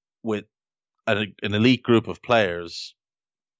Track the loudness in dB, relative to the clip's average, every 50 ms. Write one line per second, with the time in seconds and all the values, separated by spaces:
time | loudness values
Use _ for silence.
0 | _ _ _ _ -8 -6 -6 -6 -6 _ _ _ _ _ _ _ _ _ _ _
1 | -4 -2 -2 -2 -2 -6 -10 -10 -8 -4 0 2 4 4 4 2 2 2 2 2
2 | 2 0 -12 -12 -2 0 2 2 2 2 -2 -6 -10 -12 -14 -16 -16 -18 _ _
3 | _ _ _ _ _ _ _ _ _ _ _ _